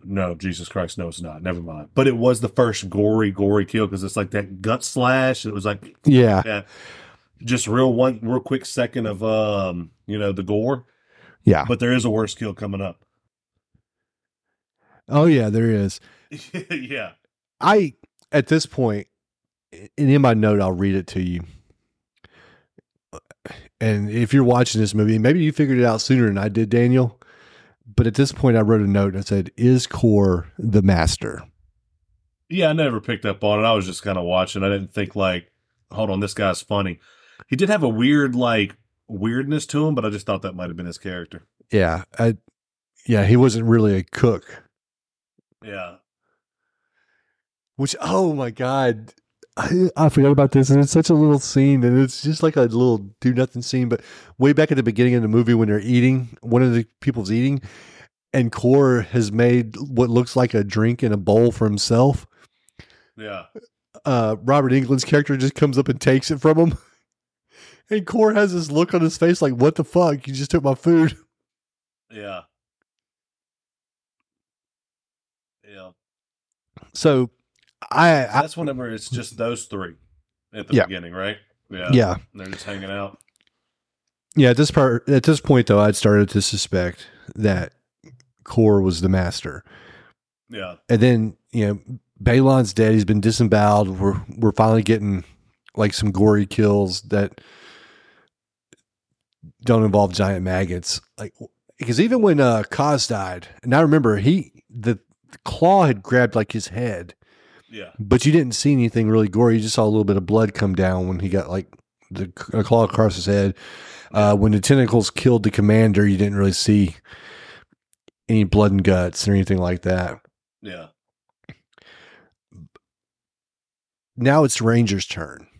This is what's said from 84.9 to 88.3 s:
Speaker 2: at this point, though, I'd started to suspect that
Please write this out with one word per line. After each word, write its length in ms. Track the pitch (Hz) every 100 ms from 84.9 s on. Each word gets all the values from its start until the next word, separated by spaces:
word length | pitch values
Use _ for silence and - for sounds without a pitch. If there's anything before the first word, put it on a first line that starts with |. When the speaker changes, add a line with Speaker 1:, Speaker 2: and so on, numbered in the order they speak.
| 117 -
Speaker 2:
at 160 | 135
this 160 | 160 151
point, 280 | - 131 113
though, 120 | 104
I'd 160 | 104 104
started 340 | 104 104 101
to 120 | 104
suspect 640 | - 104 - 95 87 - - _ - -
that 380 | 104 92 87 _ _ _ - - _